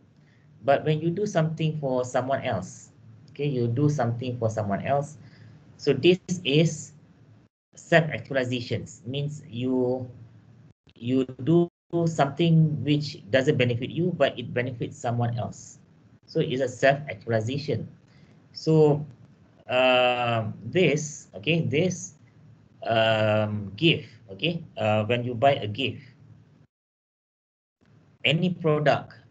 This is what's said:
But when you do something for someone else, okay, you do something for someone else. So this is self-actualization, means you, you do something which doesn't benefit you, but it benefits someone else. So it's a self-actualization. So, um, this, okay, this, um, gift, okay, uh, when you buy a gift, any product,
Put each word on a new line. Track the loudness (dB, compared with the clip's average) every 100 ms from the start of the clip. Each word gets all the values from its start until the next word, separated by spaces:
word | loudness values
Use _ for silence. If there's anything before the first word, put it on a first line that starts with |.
| _ _ _ _ _ -6
But | 0 2 2
when | -2
you | -2
do | -2 -2
something | 0 -2 0 -4 -2
for | -2 -2 -2
someone | -2 -2 -2
else, | -2 -4 -6 -14 -20 -20 -20 -20 -16
okay, | -6 -4
you | 0 0
do | 2 0
something | 2 0 -2 -6 -4
for | -2
someone | -2 -2 -2 -2
else. | -2 -4 -10 -20 -20 -20 -20 -20 -4
So | 0
this | 4 4 4 0 -6 0
is | 2 2 0 -12 -20 _ _ _ -20 _ _ _
self-actualization, | -20 2 2 2 -4 -4 -4 -2 -4 -4 -6 -8 -14 -10
means | -6 -6 -8 -12
you, | -6 -2 0 0 -2 -6 -16 -20 -20 -20 -20 -20 _ _
you | -12 -2 -2 -2 -4
do | 2 2 2 -4 _ -2 0
something | 0 0 2 4 6 4 2
which | 0 0 -2 -10 0
doesn't | 2 2 2
benefit | 2 0 -4
you, | -2 -2 2
but | 0 0
it | -6
benefits | -4 -4 -6 -10 -6
someone | -4 -2 -2 -2
else. | -6 -10 -18 -20 _ _ _ -20 -8
So | -4
it's | -2 -2
a | -4
self-actualization. | 2 2 2 -2 -10 -2 -2 -2 -4 -4 -6 -6 -16 _ _ _ _ _
So, | -6 2 6 6 4 -2 -16 -20 _ _ _ -4
um, | 2 4 6 4 2 0 0 -2 -8
this, | -4 2 2 2 -2 -12 -18 -8
okay, | -2 0
this, | 0 0 0 -2 -10 -18 -20 _ -20 -20 _ _ -2
um, | 2 4 4 2 2 0 -4 -8 0
gift, | 2 2 -2 -18 -20
okay, | -6 -4 -4 -8 -2
uh, | 0 2 2
when | -2
you | -2
buy | 0 2 2
a | -2
gift, | -6 -6 -8 -14 -20 -20 -20 _ _ _ _ _ _ _ _ _ _ _ _ _ _ _ _ _ _
any | 0 0 0
product, | -2 0 2 2 0 -2 -18 _